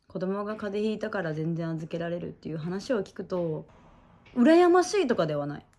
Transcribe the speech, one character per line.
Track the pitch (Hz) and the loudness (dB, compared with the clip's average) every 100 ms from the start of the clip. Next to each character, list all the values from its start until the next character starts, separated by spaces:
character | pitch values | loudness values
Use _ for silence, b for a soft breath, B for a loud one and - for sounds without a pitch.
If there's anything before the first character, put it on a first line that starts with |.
| _ | _
子 | 185 | -6
供 | 185 202 | -4 -4
が | 208 214 | -6 -6
風 | 208 208 | -4 -2
邪 | 220 | -2
ひ | 208 | -2
い | |
た | 214 | -4
か | 202 | -4
ら | 165 | -4
全 | 156 160 165 | -2 -2 -2
然 | 165 | -4
預 | 160 160 | -6 -6
け | 165 | -6
ら | 170 | -6
れ | 170 | -6
る | 165 | -8
っ | |
て | - - | -12 -10
い | |
う | 160 | -8
話 | 170 190 202 | -6 -6 -2
を | 220 | -2
聞 | 190 | -2
く | - | -8
と、 | 180 180 165 151 - - - _ _ _ _ | -6 -4 -2 -4 -10 -20 -20 _ _ _ _
羨 | 247 294 330 359 | 4 6 8 8
ま | 359 | 6
し | 349 | 4
い | 415 269 | 2 2
と | |
か | 214 160 | 2 0
で | |
は | 147 143 | -2 -4
な | 147 | -8
い。 | - | -14